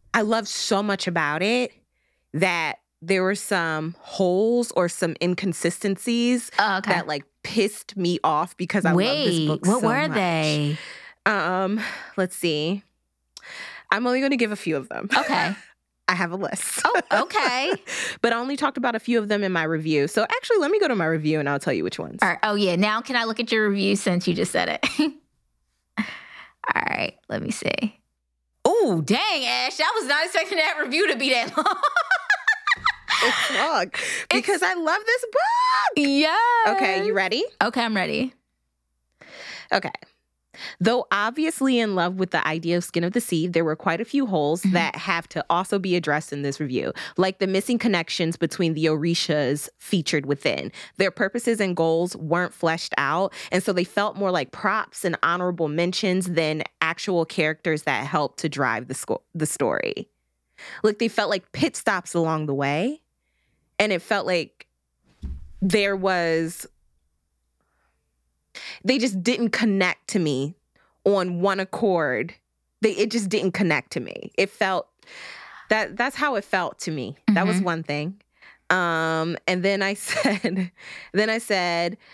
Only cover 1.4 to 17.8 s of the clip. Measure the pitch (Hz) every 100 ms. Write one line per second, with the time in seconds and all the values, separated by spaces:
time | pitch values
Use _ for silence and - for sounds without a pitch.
1.4 | 196 247 247 - _ _ _ _ _ 160
2.4 | 185 175 156 - _ _ 165 190 185 202
3.4 | - 190 165 156 156 - - - 185 185
4.4 | 220 240 233 - 175 - 170 - 175 180
5.4 | 196 - - - 196 190 247 233 240 247
6.4 | - - 208 190 196 175 151 147 - _
7.4 | - 220 208 - - 202 175 175 156 151
8.4 | 175 - 180 202 160 175 220 294 240 170
9.4 | 151 156 180 240 220 254 208 233 180 165
10.4 | 156 151 147 156 - - - - 208 202
11.4 | 165 185 190 214 - - - - 185 -
12.4 | 170 151 156 202 - _ _ _ _ -
13.4 | - - - - - 202 247 254 269 269
14.4 | 220 208 170 147 127 - 202 123 - -
15.4 | 160 202 - _ _ _ - 180 175 185
16.4 | 175 - - - 330 453 - 202 311 -
17.4 | 254 247 302 -